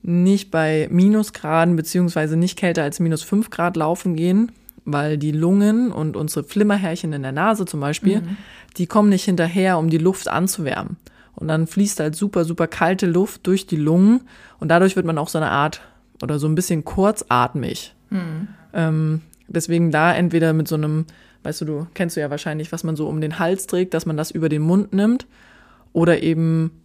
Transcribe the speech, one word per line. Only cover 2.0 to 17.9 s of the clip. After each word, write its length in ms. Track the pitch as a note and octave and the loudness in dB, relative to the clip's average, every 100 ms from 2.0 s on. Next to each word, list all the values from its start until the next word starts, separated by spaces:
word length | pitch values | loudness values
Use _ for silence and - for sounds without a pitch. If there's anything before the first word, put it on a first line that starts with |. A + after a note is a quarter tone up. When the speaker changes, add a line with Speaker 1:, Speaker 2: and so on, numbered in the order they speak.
| F3 E3+ D#3 D#3+ | 0 0 0 0
Speaker 1:
nicht 200 | F3+ - | 0 0
kälter 240 | F#3 E3 | -2 0
als 180 | D3 - | -2 -2
minus 220 | E3 D#3 | -2 -2
fünf 280 | - G3 A3 | 0 -2 -2
Grad 260 | - F3 E3 | -2 -2 -2
laufen 380 | D#3 F3 F#3 D#3+ | -2 -2 -2 0
gehen, 360 | E3+ F#3+ A#3 - - - | 2 2 0 -4 -20 -14
weil 340 | - D3 D3+ D3+ | -4 -2 0 -2
die 140 | D3+ | -2
Lungen 600 | D3+ E3 G3 G#3 A3 B3 | 0 2 4 4 2 0
und 240 | - D#3 - | -2 -4 -4
unsere 280 | D3+ D#3 | -4 -6
Flimmerhärchen 680 | D3 G3+ G#3 G3+ F#3+ F3 E3 | -4 0 2 2 -2 -4 -6
in 100 | C#3+ | -6
der 100 | C3+ | -6
Nase 320 | C#3 G3+ G#3+ F3 | 0 0 0 -2
zum 140 | D3+ | -4
Beispiel, 400 | C#3+ D#3 G3 G#3 | -4 0 2 2
Speaker 2:
Mhm. 140 | E3+ G3+ - - - - | -2 -10 -12 -20 -18 -6
Speaker 1:
die 100 | F3 | 0
kommen 220 | A3 G#3 | 4 4
nicht 140 | F#3+ | 4
hinterher, 540 | - F3 E3 F3+ F#3+ F3 | 2 0 0 2 2 2
um 120 | D#3+ | 2
die 80 | D#3+ | 2
Luft 300 | E3+ F#3+ - | 2 0 -4
anzuwärmen. 680 | - F#3 - C#3+ - - - - _ _ | -2 -2 -2 -4 -4 -8 -12 -16 _ _
Und 140 | - D#3 | -10 -2
dann 180 | D#3 D#3+ | 0 0
fließt 340 | - G3+ - | 0 -2 0
halt 160 | D#3 D#3 | -4 -2
super, 280 | G3+ F#3 | -2 0
super 220 | E3 E3+ E3+ | -2 -2 -2
kalte 400 | - F3 F#3+ F#3 | 0 -2 0 0
Luft 400 | E3+ G3+ - F3+ | 0 0 -4 -2
durch 200 | F#3+ - | -2 0
die 100 | D#3+ | -2
Lungen 460 | D3 E3+ G3 B3+ - - - _ | 2 4 6 4 0 -20 -20 _
und 80 | D#3+ | 2
dadurch 280 | E3 F#3+ F#3+ | 4 4 2
wird 80 | E3 | -2
man 120 | D#3+ | -4
auch 100 | D#3 | -4
so 100 | D#3+ | -2
eine 120 | D#3 | -2
Art 320 | C#3 D3+ - - _ _ _ | 0 -2 -4 -20 _ _ _
oder 160 | C#3 D3 | -4 -2
so 100 | D3+ | 0
ein 60 | |
bisschen 300 | D#3 F3+ E3 | 0 0 -4
kurzatmig. 1080 | - - G3 G#3+ - B2 B2 D3 B2 - - | -2 0 2 0 0 0 2 -2 -6 -8 -12